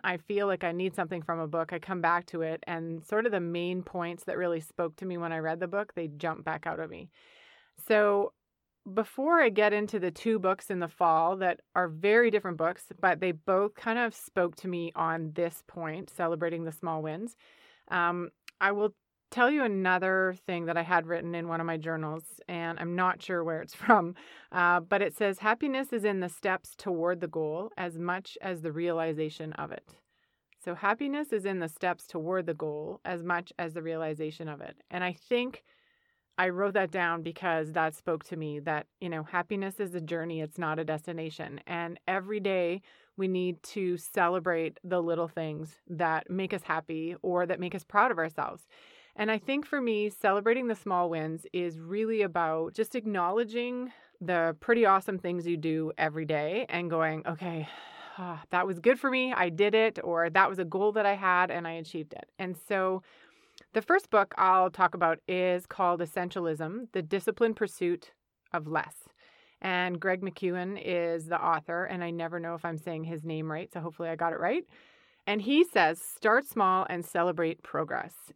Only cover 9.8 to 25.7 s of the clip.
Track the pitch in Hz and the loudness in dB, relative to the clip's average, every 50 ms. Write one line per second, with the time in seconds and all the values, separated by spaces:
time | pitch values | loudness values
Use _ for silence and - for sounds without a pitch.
9.8 | 214 208 - 202 175 180 160 - - 233 220 214 185 185 185 - - - 202 180 | 0 0 -2 -2 -2 -2 -2 0 0 2 2 4 4 2 2 0 -2 -4 -4 -2
10.8 | 175 160 - - 180 170 160 160 165 170 190 190 190 180 - - - _ - 180 | -2 -4 0 2 4 6 6 6 6 4 2 2 2 0 0 0 -4 _ 0 0
11.8 | 180 170 156 156 175 202 214 233 240 226 202 208 202 190 175 156 160 170 175 - | 0 0 0 0 4 6 8 8 6 6 4 2 0 0 -2 0 0 0 0 -2
12.8 | - - - - - 185 170 156 185 185 170 156 - - 190 190 202 208 - - | -12 -18 -6 2 2 2 4 4 0 -2 -2 -2 0 2 2 4 2 0 -2 -6
13.8 | - 233 226 240 240 226 214 - - - - 190 175 175 170 - - 190 180 175 | -4 -2 0 0 0 -2 -4 -8 -12 -4 0 2 2 0 0 -4 -6 -6 -4 -4
14.8 | 170 165 - - 165 160 160 165 165 156 156 180 175 170 165 - - _ - 175 | -4 -4 -4 -2 -2 0 0 -2 -4 -4 -2 -2 -2 -2 -2 -8 -20 _ -12 -8
15.8 | 165 156 156 180 185 - - - 175 165 170 156 175 165 165 165 170 160 156 - | -8 -6 -6 -8 -10 -10 -6 -2 -2 -2 0 0 -2 -2 -2 -4 -6 -6 -8 -6
16.8 | - 165 160 160 156 156 156 175 220 240 - _ _ _ _ _ - - _ _ | -6 -4 -4 -2 -4 -4 -6 -6 -8 -10 -12 _ _ _ _ _ -20 -20 _ _
17.8 | _ - - 180 175 170 175 175 175 - _ _ - - _ - 190 196 208 208 | _ -4 0 2 2 2 0 -2 -4 -8 _ _ -20 -14 _ 0 0 0 2 2
18.8 | 208 214 - _ _ _ _ _ _ - - 247 240 247 294 302 262 226 202 190 | 0 -2 -2 _ _ _ _ _ _ -6 2 4 4 4 4 4 2 2 2 2
19.8 | 185 180 185 185 185 190 190 190 185 185 185 185 - - 180 175 170 165 170 170 | 2 2 2 2 2 2 2 2 2 2 0 -4 -6 -6 -4 -4 -2 -2 0 0
20.8 | 165 165 180 170 160 165 170 165 165 170 170 170 170 170 165 165 165 165 165 160 | 0 2 2 2 2 2 -2 -2 -2 -4 -4 -4 -4 -4 -2 -2 -2 -2 -4 -4
21.8 | 156 165 165 160 156 151 156 165 160 - - - - - 180 170 170 165 170 - | -4 -4 -4 -4 -4 -4 -6 -8 -10 -14 -18 -18 -12 -10 -8 -6 -6 -6 -6 -6
22.8 | 170 170 175 180 185 185 180 - - - 185 175 165 165 160 156 - - - - | -6 -4 0 2 2 2 0 -2 -4 -4 -2 -2 -2 -2 -4 -4 -6 -10 -12 -2
23.8 | - 226 233 208 170 170 180 - - - - - - - - 180 175 175 175 175 | 4 6 6 6 6 0 -6 -10 -16 -20 -20 -20 -14 -4 0 4 4 6 6 4
24.8 | 170 180 202 196 202 185 - - 214 196 190 - 202 214 233 240 311 285 | 2 2 2 2 2 2 0 0 0 0 0 0 2 2 2 2 2 -2